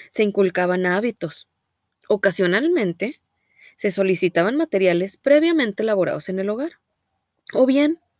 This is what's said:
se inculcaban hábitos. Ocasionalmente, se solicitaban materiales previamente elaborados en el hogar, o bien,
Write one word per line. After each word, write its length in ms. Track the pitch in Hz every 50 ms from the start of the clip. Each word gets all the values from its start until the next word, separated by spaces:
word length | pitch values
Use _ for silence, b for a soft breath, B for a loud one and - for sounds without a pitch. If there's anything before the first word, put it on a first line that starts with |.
| B B
se 120 | B -
inculcaban 600 | 214 202 202 202 196 180 - 180 180 180 180 185 185
hábitos. 640 | 180 180 196 226 240 226 - 170 156 - - - _ _ _ _ _ _ _ _ _ _ _ _ -
Ocasionalmente, 1120 | - 202 - 196 170 - 185 175 180 214 277 339 359 311 214 175 170 - 196 240 311 _ _ _ _ b b b b b b b b
se 160 | b - 208
solicitaban 640 | 180 - 196 190 185 170 185 175 - 165 170 208 262
materiales 600 | 302 330 - - 190 190 180 170 175 185 196 -
previamente 640 | - - 269 285 302 320 339 339 311 254 214 196 -
elaborados 460 | 214 220 214 190 175 143 - 156 - -
en 120 | 185 190
el 100 | 190 202
hogar, 220 | 214 233 285 339 - _ _ _ _ _ _ _ _ _ _ _ _ _ _ - -
o 100 | - 262
bien, 360 | 254 262 277 294 302 339 - _ _ _